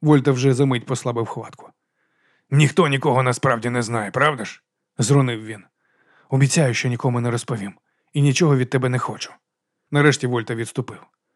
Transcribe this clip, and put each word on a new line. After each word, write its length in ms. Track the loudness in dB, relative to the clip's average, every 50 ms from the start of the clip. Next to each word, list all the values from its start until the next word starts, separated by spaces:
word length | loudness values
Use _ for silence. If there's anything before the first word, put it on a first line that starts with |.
Вольта 300 | 2 4 4 6 4 2
вже 220 | 0 2 2 2 2
за 120 | 2 2
мить 200 | 2 0 -2 -4
послабив 420 | -4 -6 -6 -4 -4 -4 -4 -6 -6
хватку. 420 | -8 -12 -14 -14 -18 -20 -20 -20 _ _ _ _ _ _ _ _ _ _ _ _ _ _ _ _
«Ніхто 360 | 2 4 4 4 4 2 2 2
нікого 360 | 0 0 0 2 2 2 2
насправді 460 | 0 0 0 0 0 0 0 -2 -4
не 120 | -4 -4
знає, 300 | -4 -2 -4 -6 -6 -6
правда 340 | -2 0 0 0 0 -2 -8
ж?» 180 | -12 -14 -18 _ _ _ _ _ _ _ -4
зрунив 480 | 0 2 4 4 4 2 -2 -6 -8
він. 180 | -12 -14 -16 -18 _ _ _ _ _ _ _ _ _ _ _ _ _
«Обіцяю, 440 | 0 2 2 2 2 2 0 0 0
що 160 | -2 -4 -4
нікому 320 | -4 -2 -2 -2 -2 -2
не 100 | -2 -4
розповім. 420 | -4 -6 -6 -8 -8 -8 -10 -12 -14 _ _ _ _ _ _ _ -2
І 80 | 2
нічого 360 | 2 2 4 4 4 4 4 2
від 120 | 2 0
тебе 200 | -2 -2 -2 -2
не 100 | -2 -4
хочу». 340 | -4 -6 -8 -10 -12 -16 -16 -20 _ _ _ _ _ _ _ _ _ _
Нарешті 360 | 0 2 4 4 2 2 -2 -4
Вольта 280 | -4 -4 -4 -6 -6
відступив. 440 | -8 -8 -6 -6 -8 -8 -8 -12 -18 -20 _ _ _ _ _ _